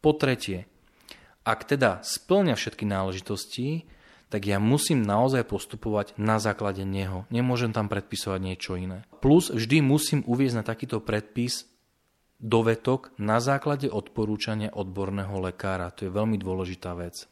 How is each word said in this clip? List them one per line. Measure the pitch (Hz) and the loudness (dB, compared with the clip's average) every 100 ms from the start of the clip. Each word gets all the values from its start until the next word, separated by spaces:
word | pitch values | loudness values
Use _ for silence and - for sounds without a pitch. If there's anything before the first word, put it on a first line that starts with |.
Po | 156 | 4
tretie, | 151 135 123 - 92 - _ _ _ - - - _ 113 | 4 2 0 -4 -8 -10 _ _ _ -20 -20 -20 _ -2
ak | 113 - | -2 0
teda | 143 123 90 - | 2 4 2 -6
spĺňa | - - 190 180 | -8 2 4 4
všetky | 113 - - | 2 -4 -4
náležitosti, | 104 98 95 95 - 101 - - 131 160 - - - - _ | -2 0 0 -4 -4 -6 -6 -6 -4 -4 -8 -20 -20 -20 _
tak | 107 98 | -4 0
ja | 98 | 2
musím | 107 143 - 147 | 4 4 4 2
naozaj | 104 104 131 131 | 2 4 4 2
postupovať | 117 101 - 107 113 104 101 - | 0 -4 -6 -8 -2 -2 -2 -2
na | 107 110 | 2 2
základe | 107 101 104 92 98 | 2 0 -4 -4 -4
neho. | 95 95 92 101 | -2 -4 -6 -4
Nemôžem | 117 127 123 120 110 | -2 0 0 0 0
tam | 104 | -2
predpisovať | 101 - 98 - 95 | -2 -4 -8 -4 -4
niečo | 95 92 - 92 | -4 -6 -6 -6
iné. | 92 92 - - | -6 -8 -14 -2
Plus | 135 160 175 | 6 6 6
vždy | 120 113 151 | -2 2 4
musím | 135 151 - 147 | 6 4 4 0
uviesť | 120 120 135 120 | 2 2 2 2
na | |
takýto | 104 113 123 113 | -2 -6 -4 -4
predpis | 107 104 - - 120 - - _ _ _ _ _ _ _ | 0 -2 -2 -4 -2 -4 -10 _ _ _ _ _ _ _
dovetok | 113 113 113 113 - 131 - - | 2 4 4 2 0 -2 -2 -6
„na | 104 113 | 0 2
základe | 123 139 151 143 139 | 2 0 0 -2 -2
odporúčania | 107 - - 107 107 - 107 107 | -4 -6 -4 -2 -2 -2 -4 -4
odborného | - 95 95 95 98 98 98 92 | -4 -6 -4 -4 -4 -4 -4 -4
lekára“. | - 101 92 87 - | -4 -4 -2 -4 -6
To | 95 | -4
je | 98 | -2
veľmi | 110 107 | 0 0
dôležitá | 95 92 92 92 92 87 | -2 -4 -4 -6 -8 -8
vec. | 87 - - | -10 -12 -18